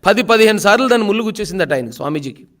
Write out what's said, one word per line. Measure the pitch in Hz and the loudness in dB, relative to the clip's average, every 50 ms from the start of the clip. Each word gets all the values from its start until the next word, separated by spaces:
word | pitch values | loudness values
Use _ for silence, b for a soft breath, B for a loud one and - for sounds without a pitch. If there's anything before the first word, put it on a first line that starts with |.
| - | 0
పది | 185 208 208 247 | 0 0 0 2
పదిహేను | 196 226 220 220 220 214 208 | 2 4 4 4 4 4 2
సార్లు | - 202 208 226 262 262 | 2 2 2 4 4 2
దాన్ని | 240 233 220 202 | 2 0 2 0
ముళ్ళు | 202 226 233 | -2 -2 -2
గుచ్చేసిందట | 220 196 - 143 139 175 190 175 - 151 | -6 -6 -8 -10 -8 -4 -4 -2 -2 -2
ఆయనకి, | 135 123 117 110 | -4 -4 -8 -10
స్వామీజీకి. | - 127 139 151 156 139 135 113 _ - _ _ _ | -10 -8 -6 -6 -6 -8 -10 -14 _ -20 _ _ _